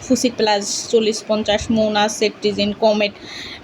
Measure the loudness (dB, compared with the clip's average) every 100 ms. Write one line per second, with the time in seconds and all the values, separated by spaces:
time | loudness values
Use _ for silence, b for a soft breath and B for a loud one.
0 | -2 0 2 0 0 0 -2 -6 0 2
1 | 2 -2 -2 -2 0 -2 0 2 2 2
2 | 0 0 -2 0 -2 0 -2 2 2 2
3 | 0 -4 B B B B